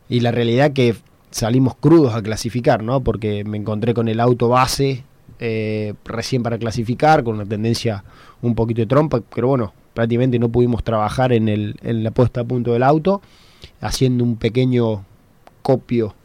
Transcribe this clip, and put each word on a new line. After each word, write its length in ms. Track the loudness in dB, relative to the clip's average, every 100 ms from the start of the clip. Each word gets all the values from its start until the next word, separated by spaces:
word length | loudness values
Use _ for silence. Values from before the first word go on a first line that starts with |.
| -4
y 120 | 0
la 100 | 0
realidad 420 | 0 0 2 2
que 220 | 2 0 0 _ _ _
salimos 460 | -6 0 2 2 2
crudos 400 | 4 6 4 0
a 80 |
clasificar, 580 | -4 -6 -4 -2 0 0
¿no? 200 | 0 -2
Porque 420 | -2 -2 -2 -4
me 140 | -6 -6
encontré 360 | -4 -2 0
con 140 | 0 0
el 120 | 2
auto 300 | 2 2 2
base, 540 | 2 2 0 -2 -4 -10 _ -20 -10
eh, 540 | -6 -4 -4 -4 -6 -8 -10
recién 360 | -10 -4 -2
para 160 | -2 -4
clasificar, 680 | -4 -4 -4 0 2 2
con 120 | 0 -4
una 100 | -6
tendencia 580 | -2 -2 0 -2 -6 -8 -20 -20 -6
un 140 | -2 0
poquito 260 | -2 -2
de 60 | 0
trompa, 340 | 2 2 -2 -4
pero 140 | -2 0
bueno, 260 | 0 -2 -8 _
prácticamente 440 | -4 0 2 2 2
no 100 | 2
pudimos 340 | 2 2 0
trabajar 500 | -2 0 0 0 2
en 160 | 2 2
el, 260 | 0 -4 -8
en 220 | -6 -4
la 80 | -2
puesta 300 | 2 2 0
a 20 |
punto 300 | -4 -2 0
del 100 | 2
auto, 380 | 4 2 2 -2 -4 _ -20 -20 -20 -10
haciendo 420 | -6 0 0 2
un 140 | 0 0
pequeño 680 | -2 0 0 2 0 -2 -8 _ _ _ -20 _
copio, 540 | -2 0 0 -2 -2 -6